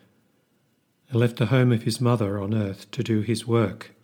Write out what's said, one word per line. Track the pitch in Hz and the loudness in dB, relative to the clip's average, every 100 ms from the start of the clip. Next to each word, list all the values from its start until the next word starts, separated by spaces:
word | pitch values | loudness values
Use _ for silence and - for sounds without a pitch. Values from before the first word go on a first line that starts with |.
| _ _ _ _ _ _ _ _ _ _ - | _ _ _ _ _ _ _ _ _ _ -4
and | 120 | 0
left | 120 - | 0 0
the | 117 | 0
home | 131 123 | 4 4
of | 113 | 2
his | 113 110 | 0 -2
mother | 123 120 101 101 | 0 0 0 -2
on | 98 | -2
earth | 110 101 95 - | -2 -2 -6 -10
to | - | -6
do | 107 110 | -2 0
his | 104 110 120 | 0 -4 0
work | 117 104 - - _ | 0 0 -4 -16 _